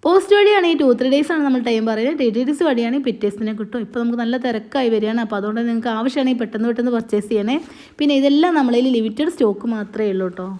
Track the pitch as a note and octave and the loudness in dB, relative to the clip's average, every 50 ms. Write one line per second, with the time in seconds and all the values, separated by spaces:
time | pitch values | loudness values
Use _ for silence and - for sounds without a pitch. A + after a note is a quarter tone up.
0 | - D4+ F4 G4 F#4 - G#4 G4+ G#4 G#4 G#4 G4+ F4 E4+ E4 C#4+ D4 C4 A#3+ - | 2 4 4 4 4 4 4 6 6 6 4 4 4 2 2 2 4 2 2 2
1 | B3 C4 C4 C#4+ D4+ - E4+ D#4 D4 C#4 C4 B3+ A#3 A#3+ A#3 A3 A3 A3+ A3 G#3+ | 2 2 2 2 2 0 0 0 2 2 0 0 0 0 0 0 0 0 -2 0
2 | A3+ C4 D#4+ C#4+ C4+ A#3 G3+ A3+ B3+ B3 D4+ C#4+ F4+ D#4+ C4 A#3 A#3 A#3 B3 C#4+ | -2 -2 0 0 0 0 0 0 -2 -2 0 0 0 0 2 0 0 -2 -2 -2
3 | C4+ B3+ G3+ F3+ - G#3 G3+ G#3 A3+ G#3+ A3 G#3+ G#3+ G#3 - B3 A3+ A#3 - B3 | -2 -2 -4 -2 -4 -4 -4 -4 -6 -6 -6 -6 -8 -8 -8 -8 -8 -6 -6 -4
4 | A#3 A#3 A#3 A#3+ A#3 A3+ A#3+ B3+ B3 B3+ A3+ A3 A3 - - C#4 B3+ A#3 A3+ G#3+ | -2 -2 -2 -2 -2 -4 -4 -2 -2 -2 -4 -4 -8 -6 -4 -2 0 2 0 0
5 | G#3+ G#3+ A3+ A#3 A#3 A3 A3 G3+ F#3+ G#3 G#3+ A#3 A#3 A#3+ A#3 A3+ A3+ B3 A3+ A3 | 0 0 -2 -2 -4 -2 -4 -4 -4 -4 -4 -4 -2 -2 -2 -2 -2 -4 -4 -2
6 | A3+ C4+ B3+ D4+ C4+ B3+ B3+ A#3+ A#3+ A3 - G#3+ A3+ A#3+ A#3 A#3 A#3+ B3 A#3+ A3+ | -2 -2 -2 0 0 0 0 -2 -4 -6 -4 -4 -2 -2 -2 -2 -2 0 0 -2
7 | A3 A3+ - G#3 G3+ G#3 A#3 G#3+ G3+ G#3+ C4 D#4+ E4 - - - - - - - | -2 -2 -2 -4 -2 0 -2 -2 0 0 -2 -4 -4 -8 -20 -20 -20 -20 -6 -2
8 | D4 C#4+ C#4+ C#4 C4+ C#4+ C#4+ D4 D#4+ F4+ E4+ D4+ C#4 B3 A#3+ A#3+ B3+ C4 B3+ A#3 | 0 2 2 4 4 4 4 4 4 4 4 2 2 2 2 2 2 2 2 2
9 | A3 A3 G#3+ G#3+ D4 E4+ F4 - C4+ G#3+ G3+ G3+ - A#3 A3+ G#3+ G#3 G3 - G#3 | 0 -2 -2 -2 -2 -2 0 2 2 0 0 0 -4 -4 -4 -4 -6 -8 -4 -2
10 | A3 G#3 F#3+ F#3+ F#3+ F3+ F3 F#3 F#3 F#3+ G3 F#3 | -2 -2 0 -2 -2 -4 -4 -6 -10 -10 -10 -12